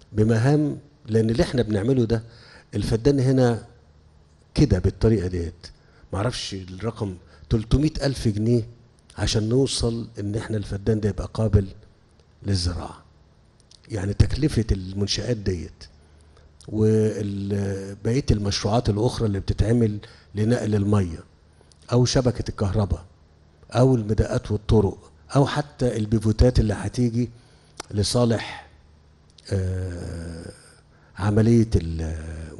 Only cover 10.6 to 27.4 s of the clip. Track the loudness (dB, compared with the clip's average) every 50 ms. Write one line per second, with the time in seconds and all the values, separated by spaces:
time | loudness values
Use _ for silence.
10.6 | -6 -6 -8 -6 -2 -2 -2 0 0 -2 -2 -4 -8 -8 -4 -2 0 2 2 2
11.6 | 2 0 -10 -18 -20 _ _ _ _ _ _ _ _ _ _ _ -4 -2 -2 0
12.6 | 0 -2 -4 -4 -8 -12 -14 -18 _ _ _ _ _ _ _ _ _ _ _ _
13.6 | _ _ -20 -20 _ -10 -8 -6 -4 -4 0 2 2 2 2 0 0 0 0 0
14.6 | 0 0 -2 -4 -4 -8 -4 -4 -2 -2 -2 -4 -2 -4 -4 -4 -2 -4 -4 -4
15.6 | -8 -12 -16 -20 -20 -20 -20 -20 _ _ -20 -20 -20 -20 _ -20 -20 -20 _ _
16.6 | -16 -8 -2 2 2 4 4 4 2 0 0 -2 -6 -6 -4 -4 -4 -4 -2 -2
17.6 | -2 -4 -4 -6 -8 -12 -14 -6 -4 -2 -2 -2 0 0 0 0 0 -2 -2 -2
18.6 | 0 2 0 2 2 2 0 2 0 0 0 0 -2 0 0 -2 -2 -4 0 0
19.6 | 2 2 4 4 4 2 0 -4 -10 -14 -20 -20 _ -12 -4 -2 0 0 0 0
20.6 | 0 0 0 0 2 2 2 2 2 0 -4 -12 -14 _ _ _ _ _ _ _
21.6 | _ _ _ _ -6 0 2 2 4 4 2 2 2 2 0 -2 -6 -8 -4 -2
22.6 | -2 0 0 0 0 0 -2 -6 -6 -18 _ _ _ _ _ _ _ _ _ _
23.6 | -16 -4 2 2 4 4 4 2 0 -2 0 0 0 0 0 -4 -2 -2 -4 -4
24.6 | 0 4 4 4 4 2 -2 -6 -20 -20 -20 -20 -14 -2 2 2 2 2 0 -4
25.6 | -4 -6 -6 -2 -2 -2 0 -2 -2 0 0 2 2 2 4 6 4 6 6 4
26.6 | 2 2 0 -2 -6 -6 -2 0 0 0 0 -2 -4 -4 -6 -20